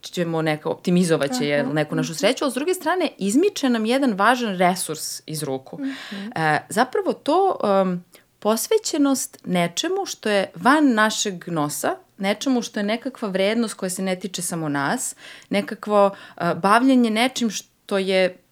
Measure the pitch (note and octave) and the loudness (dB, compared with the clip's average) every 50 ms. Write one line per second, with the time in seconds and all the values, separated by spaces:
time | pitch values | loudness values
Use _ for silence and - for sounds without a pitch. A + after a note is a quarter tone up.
0 | - - - F#3 F3 E3 E3 D#3+ D#3 D#3+ D#3 D3+ - D#3+ - - - F#3+ F3 F3+ | -18 -10 -6 -4 -4 -2 -2 0 0 0 -2 -2 -2 -6 -6 -2 0 2 4 4
1 | F#3 E3 E3 D3 C#3 C#3+ D3+ D3+ D3 D3 C#3+ C#3+ C#3 C3 D3 D#3 D3+ D3+ E3 D#3+ | 4 4 2 2 0 -2 -2 -2 -2 0 0 0 0 0 0 -2 -2 0 -2 -4
2 | D#3 D#3+ D#3+ - F#3 G#3 C4 - D#4 C#4 A#3 B3 D4 F4+ F#4 F4+ - D4+ F4 F#4 | -4 -4 -4 0 0 0 0 2 -2 -2 -2 -2 -2 -2 -4 -2 -2 -2 -2 0
3 | E4 - - - F#3+ G3 G3+ C#4 F#4 G#4 G4+ - - B3+ A#3+ A3+ A3 A3 A#3+ C4+ | -2 -4 -4 -4 -4 0 2 2 2 2 0 0 0 0 0 0 0 0 0 2
4 | C#4+ B3+ G3+ F#3 G3+ A3 C4 B3 A#3+ A3 F#3+ F3+ F#3 F3 F#3 F#3 - - D3+ - | 2 0 2 2 4 4 4 2 0 -4 0 2 2 2 2 0 -4 -8 -8 -8
5 | - - - - _ - D#3 D3+ D3 C#3 C3 C3+ - - - C#4+ C#4 C4+ C4+ - | -8 -10 -10 -12 _ -10 -8 -6 -4 -4 -6 -6 -6 -12 -12 -8 -8 -8 -8 -10
6 | - - G#3 G3 G3 A3 - - D#3+ D#3 D3+ - - - E3+ G3 C4 - - G#4+ | -14 -14 -12 -12 -12 -8 -4 -2 2 2 2 0 -2 -4 0 0 0 0 0 -2
7 | F#4+ E4 A3 - _ - D4+ F4+ G4 F#4+ - - - G#3 G3 G3 F#3+ F#3 F3+ F3 | -2 -2 -4 -2 _ 0 2 4 4 2 0 0 0 2 2 2 2 2 -2 -4
8 | F3+ _ - - _ _ _ _ - G#3 A3 A#3+ - - A4+ A4 - - - D#4 | -8 _ -20 -20 _ _ _ _ 0 0 0 0 0 0 0 0 0 -2 0 2
9 | C#4+ C#4 C4+ C4 - - - - - - F3+ F3+ E3+ F3 F3 - - E4+ F#4+ G4 | 2 2 2 0 -2 -10 -12 -16 -6 -2 0 0 0 0 -2 -4 -4 -2 -2 -4
10 | F#4+ - - _ - G#3+ G#3 G3 F#3+ - - E3+ F3 A#3+ C#4+ D#4+ D4+ C#4 A#3 G#3+ | -4 -6 -10 _ -4 0 0 0 0 -2 -8 0 2 4 4 6 4 4 4 4
11 | G#3+ A3 G#3+ - - G#3+ F#3 F3 - - E3+ D#3+ D3 D3+ D3+ - - C3+ F4+ - | 2 2 2 -2 -4 -4 -6 -8 -8 -6 -2 -2 -2 -2 -4 -4 -4 -4 -4 -4
12 | _ _ _ - G3 G3 G#3+ G#3+ - C#4+ C4 A#3+ - - - A3 G3+ G3+ A3 A#3 | _ _ _ -4 -2 -2 -2 0 0 0 0 0 -2 -4 -6 -4 -2 -2 -4 -4
13 | - C4+ C4 - - G3+ F#3 F#3 F#3+ G3+ A3 A#3+ A#3 G#3 - - G3 F#3 F3+ - | -6 -10 -8 -8 -8 -4 -2 0 0 2 2 0 -2 -2 -4 -6 -6 -6 -4 -4
14 | F#3+ F#3+ F#3 F#3 - G3 - - F3+ - F3+ E3 D#3+ D3+ C#3+ C#3+ C#3 D3 G#3 C4 | -4 -4 -4 -4 -6 -8 -8 -6 -6 -6 -6 -4 -4 -2 -2 -2 0 -2 -2 -2
15 | - - - - - - - - - _ - G3+ D4 - A3 - - G#3 G#3 G3+ | -4 -8 -10 -12 -20 -20 -20 -20 -10 _ -2 -2 -2 -4 -10 -10 -4 2 4 4
16 | G3+ G3 G3 - - - - - F3 E3+ D#3 E3 E3 G3 G#3 A#3+ B3+ C4+ C4+ B3+ | 4 4 2 -4 -20 -20 -10 -4 -2 -2 -2 2 4 4 6 6 6 6 6 4
17 | A#3+ A3+ G#3+ A3 A#3+ C4 B3+ - A#3+ A3 F3+ - - _ _ _ _ - G3+ G3 | 4 2 2 2 0 0 0 -2 -4 -4 -4 -6 -12 _ _ _ _ -2 -2 -2
18 | F#3+ F#3+ F#3+ F#3 F#3 F3+ F3+ - _ _ | 0 2 2 2 2 2 -2 -6 _ _